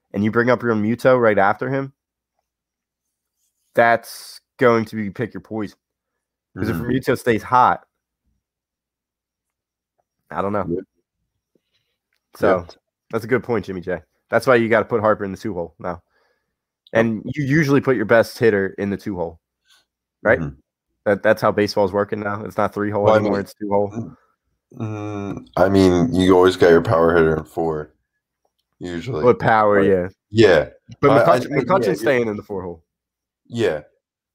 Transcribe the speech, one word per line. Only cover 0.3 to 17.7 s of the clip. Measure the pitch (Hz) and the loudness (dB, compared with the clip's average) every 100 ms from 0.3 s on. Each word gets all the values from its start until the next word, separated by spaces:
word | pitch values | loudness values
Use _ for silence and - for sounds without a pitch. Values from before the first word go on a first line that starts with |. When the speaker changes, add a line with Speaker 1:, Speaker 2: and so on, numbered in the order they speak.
Speaker 1:
bring | 113 120 | 0 2
up | 120 | 0
Realmuto | 117 107 104 120 135 127 | 0 -2 -2 0 2 4
right | 113 98 | 2 2
after | 98 110 127 | 2 0 -4
him, | 135 135 _ _ _ _ _ _ _ _ _ _ _ _ _ _ _ _ _ _ | -6 -8 _ _ _ _ _ _ _ _ _ _ _ _ _ _ _ _ _ _
that's | - 117 113 - - - - _ - | 0 2 2 -2 -20 -20 -20 _ 0
going | 123 117 107 | 2 2 0
to | 110 | -8
be | 101 | -8
pick | - 107 | -8 -10
your | 95 | -10
poison. | - 110 98 - _ _ _ _ _ _ _ - | -12 -8 -10 -12 _ _ _ _ _ _ _ -8
'Cause | 110 | -6
Speaker 2:
Mm-hmm. | 85 120 | -4 -4
Speaker 1:
if | 131 | -4
Realmuto | 139 120 | -2 -2
stays | 123 107 | 0 -2
hot, | - 127 110 85 _ _ _ _ _ _ _ _ _ _ _ _ _ _ _ _ _ _ _ _ _ _ _ _ - | 0 2 2 0 _ _ _ _ _ _ _ _ _ _ _ _ _ _ _ _ _ _ _ _ _ _ _ _ -12
I | 76 | -6
don't | 98 | -4
know. | 101 85 | -4 -4
Speaker 2:
Yep. | 87 - _ _ _ _ _ _ _ _ _ _ _ _ _ _ - | -6 -8 _ _ _ _ _ _ _ _ _ _ _ _ _ _ -4
Speaker 1:
So, | 104 92 | 0 0
Speaker 2:
Yep. | 87 - _ _ _ | -4 -20 _ _ _
Speaker 1:
that's | 113 | -8
a | 110 | -2
good | 123 | -4
point, | - 113 92 | -2 -6 -6
Jimmy | 95 | -10
J. | 85 85 - _ - | -8 -8 -10 _ -4
That's | 113 135 | -2 2
why | 120 | 2
you | 113 | 4
gotta | 110 | 0
put | 101 117 | 0 0
Harper | 107 104 | 0 0
in | 98 | -4
the | 95 | -8
two | 113 | -10
hole | 87 82 - | -8 -10 -10
now. | 92 85 _ _ _ _ _ _ _ _ _ | -10 -10 _ _ _ _ _ _ _ _ _
Speaker 2:
Yep. | 113 | -2
Speaker 1:
And | 117 110 - | 0 -2 -8
you | 147 | -6
usually | 131 151 139 | -2 0 2